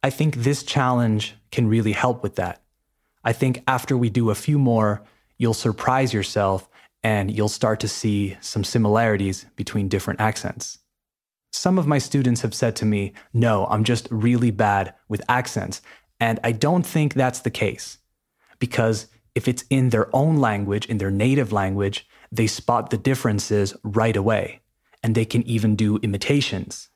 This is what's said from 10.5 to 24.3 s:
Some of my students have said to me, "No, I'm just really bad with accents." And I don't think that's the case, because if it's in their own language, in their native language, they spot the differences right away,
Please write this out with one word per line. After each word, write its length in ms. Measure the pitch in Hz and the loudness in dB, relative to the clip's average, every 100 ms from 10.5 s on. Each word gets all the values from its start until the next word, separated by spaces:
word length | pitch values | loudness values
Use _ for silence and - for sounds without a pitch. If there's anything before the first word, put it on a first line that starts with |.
| - - - _ _ _ _ _ _ _ | -10 -14 -16 _ _ _ _ _ _ _
Some 260 | - - 185 | -2 2 2
of 80 | 147 | 2
my 120 | 147 | 0
students 420 | - 143 127 120 | 2 0 2 2
have 140 | 117 | -2
said 200 | - 120 110 | -2 -2 0
to 100 | 110 | 0
me, 260 | 104 101 - - | 0 -2 -8 -6
"No, 340 | 117 117 104 95 | 0 2 2 0
I'm 180 | 107 | 0
just 240 | 110 117 - | 2 0 -2
really 400 | 113 113 123 120 | -2 0 2 0
bad 440 | 98 107 101 95 - _ | 2 2 2 0 -8 _
with 140 | 104 - | -8 0
accents." 540 | 123 123 - 92 87 - - _ _ | 0 0 -6 -6 -10 -16 -20 _ _
And 220 | 117 113 | -2 0
I 100 | 113 | -2
don't 340 | 110 143 180 - | 0 2 2 0
think 280 | 160 151 | 0 0
that's 260 | 135 127 123 | 2 0 0
the 100 | - | -6
case, 480 | - 107 - - - _ _ _ _ _ _ | -2 -4 -4 -14 -20 _ _ _ _ _ _
because 480 | 120 - 113 110 - _ _ | -4 0 2 0 -4 _ _
if 120 | - 117 | -4 -2
it's 180 | 123 - | -4 0
in 200 | 135 127 | 2 2
their 240 | 113 - - | 2 2 2
own 220 | 151 156 | 2 2
language, 480 | 123 104 101 104 - | 2 0 -2 -2 -2
in 120 | 110 | -2
their 120 | 98 | 0
native 420 | 98 117 135 120 | 2 2 2 2
language, 540 | 104 95 98 98 101 - _ - | 0 0 0 -2 -2 -12 _ -10
they 140 | 110 113 | -2 0
spot 440 | - - 120 107 | 0 0 0 0
the 80 | 113 | -2
differences 760 | 135 131 123 104 - 104 98 - | 0 0 0 -2 0 0 0 -4
right 340 | 110 104 113 104 | -4 0 2 2
away, 440 | 98 | 2